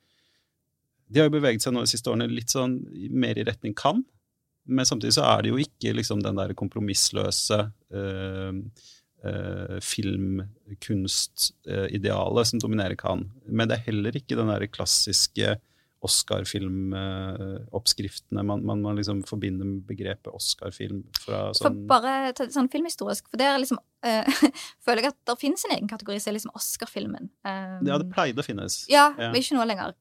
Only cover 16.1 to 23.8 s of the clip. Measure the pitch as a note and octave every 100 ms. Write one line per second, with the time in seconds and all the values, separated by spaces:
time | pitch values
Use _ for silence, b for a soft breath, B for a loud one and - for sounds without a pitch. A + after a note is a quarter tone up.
16.1 | - - G2+ F#2+ G2 F#2+ F#2+ F#2+ F#2+ F#2+
17.1 | F#2+ F#2+ F#2+ F#2+ G2 A2+ G2 - - G2
18.1 | - - G#2 G2+ G2+ G#2 G#2 G#2 G#2 G2+
19.1 | G2+ F#2+ A2 G2+ F#2 G2 G2 G2 G2+ F#2+
20.1 | G2 - - - - - - G2+ G2+ -
21.1 | - - G2+ G2+ G2+ D4 - - B3 B3+
22.1 | C4+ C4+ B3+ A#3+ C4+ B3+ D4 E4 - G3+
23.1 | G#3 - A3+ C#4 C#4 C4 A3+